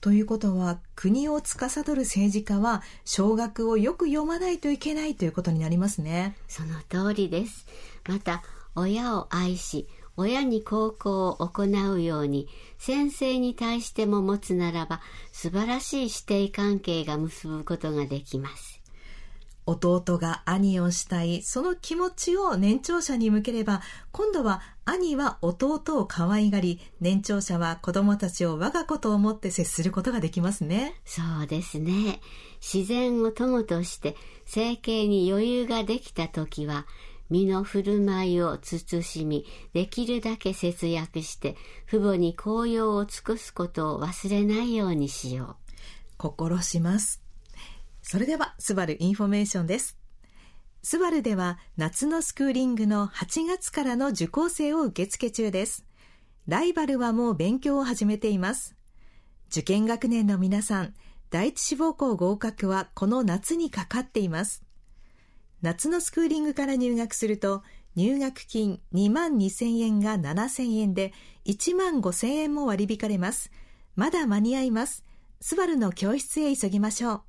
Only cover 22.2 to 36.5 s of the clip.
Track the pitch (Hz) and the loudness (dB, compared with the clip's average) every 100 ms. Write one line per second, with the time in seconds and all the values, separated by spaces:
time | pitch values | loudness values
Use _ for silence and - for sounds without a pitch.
22.2 | - 359 392 202 196 233 - 349 320 254 | 0 2 2 4 4 4 2 -2 0 2
23.2 | 220 208 214 233 214 196 - - - - | 4 4 2 -2 0 0 -2 -14 -14 -2
24.2 | 427 370 233 185 - - - 370 359 277 | 0 2 2 0 -2 -8 -4 0 2 2
25.2 | 285 - 170 175 269 302 - 302 196 - | 0 0 -2 2 2 0 0 0 0 0
26.2 | 170 208 214 202 180 170 - - 175 196 | 2 4 4 4 2 0 -8 -2 2 2
27.2 | 202 208 196 175 170 165 - 180 202 202 | 2 -2 0 0 0 -2 0 4 4 4
28.2 | 190 180 175 156 196 339 330 302 226 208 | 0 0 0 2 0 0 -2 -2 2 4
29.2 | 208 220 202 180 165 - 170 202 - 240 | 4 2 -4 -2 -2 0 0 0 0 0
30.2 | 160 - 175 202 151 190 277 349 - - | 0 0 0 0 0 0 0 -6 -10 -6
31.2 | 165 160 147 156 175 151 156 190 214 190 | -2 -2 -2 -2 -4 -4 0 2 2 -2
32.2 | - - - - - 190 190 240 247 240 | -10 -18 -18 -14 -2 -2 0 2 2 4
33.2 | 220 220 247 254 220 170 175 - 147 - | 2 2 2 2 2 0 -2 -4 -6 -6
34.2 | - - - - 226 233 - 226 208 202 | -14 -18 -6 -2 -2 -2 -2 0 4 4
35.2 | 180 196 226 247 233 226 208 240 - - | 4 2 2 0 0 -2 0 -2 -4 -6
36.2 | 165 - 156 | -4 -4 -6